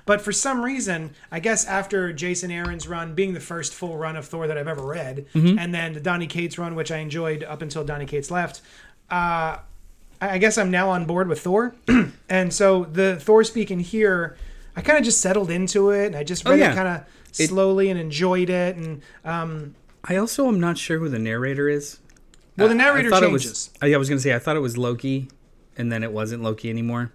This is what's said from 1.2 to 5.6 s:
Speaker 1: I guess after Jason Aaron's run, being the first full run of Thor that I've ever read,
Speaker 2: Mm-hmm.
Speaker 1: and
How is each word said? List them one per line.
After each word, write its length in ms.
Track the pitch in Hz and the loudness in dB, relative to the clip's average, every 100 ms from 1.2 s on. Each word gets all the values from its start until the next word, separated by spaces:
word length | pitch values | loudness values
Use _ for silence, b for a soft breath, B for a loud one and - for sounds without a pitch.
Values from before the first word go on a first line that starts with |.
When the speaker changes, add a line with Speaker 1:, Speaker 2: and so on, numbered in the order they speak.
| B | B
Speaker 1:
I 80 | 165 | -4
guess 260 | 220 214 - | -2 -2 0
after 460 | 190 190 196 175 | -2 -2 -2 -2
Jason 400 | 147 180 175 180 | -4 -4 -4 -6
Aaron's 360 | 175 175 170 156 | -6 -6 -8 -8
run, 240 | 170 165 160 | -8 -6 -2
being 180 | 196 170 | -2 -4
the 40 | |
first 340 | - 170 143 | -8 -8 -8
full 220 | - 175 160 | -8 -8 -6
run 220 | 160 156 | -6 -8
of 80 | 143 | -10
Thor 220 | 165 156 | -6 -4
that 100 | 151 | -4
I've 100 | 147 | -6
ever 140 | 143 135 | -6 -8
read, 420 | 165 131 139 139 | -8 -8 -10 -4
Speaker 2:
Mm-hmm. 240 | 160 175 | 2 4
Speaker 1:
and 140 | 196 | 4